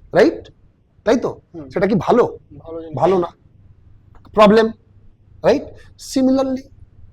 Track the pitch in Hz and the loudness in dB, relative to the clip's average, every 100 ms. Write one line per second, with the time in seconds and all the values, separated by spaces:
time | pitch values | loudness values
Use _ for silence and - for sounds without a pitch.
0 | - 165 269 - - _ _ _ _ _ | -4 2 2 0 -10 _ _ _ _ _
1 | 202 240 196 - _ 170 135 180 196 196 | -2 -2 -2 -10 _ -18 -12 -4 -2 -2
2 | - 233 190 - _ - - 165 165 151 | 0 2 0 -4 _ -20 -18 -16 -12 -4
3 | 165 190 170 - _ _ - _ _ - | 0 0 -2 -10 _ _ -20 _ _ -20
4 | _ - - - 214 220 226 - _ _ | _ -20 -6 2 4 6 2 -2 _ _
5 | - _ _ - 165 277 - - - - | -20 _ _ -4 0 0 -2 -18 -20 -20
6 | - 269 262 269 269 262 - - - - | -8 -2 0 0 -2 -6 -10 -20 -20 -20
7 | - | -8